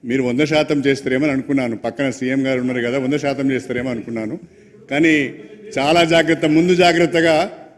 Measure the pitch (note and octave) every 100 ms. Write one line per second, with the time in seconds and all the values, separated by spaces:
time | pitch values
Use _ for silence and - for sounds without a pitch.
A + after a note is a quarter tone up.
0 | A#2+ C3 B2 A#2+ D3+ D3+ D3+ D3 C#3 C3+
1 | - C3 D3+ C3+ B2+ C#3 B2 A2 A#2 A2+
2 | C#3 B2 B2+ C3+ C3+ C3 B2+ B2+ A#2+ C3
3 | B2+ C#3+ C#3+ C3+ C3+ C3 B2 B2 C3 A#2
4 | A2+ A2+ A2 E3 - - - - - C#3
5 | D#3+ D3+ C3 - - - - - C#3 E3+
6 | E3+ E3 D#3 D#3+ D#3 D#3 F3 F3+ F3 E3+
7 | E3+ E3 E3 D#3 F#3+ - -